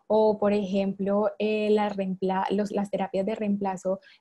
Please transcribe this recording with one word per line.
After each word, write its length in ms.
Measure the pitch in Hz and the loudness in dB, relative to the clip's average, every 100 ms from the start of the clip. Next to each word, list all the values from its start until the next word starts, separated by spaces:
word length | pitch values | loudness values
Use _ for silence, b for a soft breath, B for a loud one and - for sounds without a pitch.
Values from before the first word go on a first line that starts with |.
| - | 0
o, 280 | 214 220 208 | 2 4 2
por 140 | 208 | 2
ejemplo, 800 | 208 190 196 196 196 196 202 208 208 | 0 0 0 -2 -2 -2 0 0 -2
eh, 320 | 214 214 208 | -2 0 2
la 180 | 208 208 | 2 2
reempla-, 580 | 202 190 185 185 190 - | -2 -4 -2 -2 0 0
los, 220 | 196 208 | 0 0
las 180 | 196 202 | -2 -2
terapias 340 | 190 190 190 | -2 -2 -2
de 120 | 196 220 | -2 -2
reemplazo 640 | 208 202 196 185 185 190 B B | -2 0 -2 -4 -4 -4 B B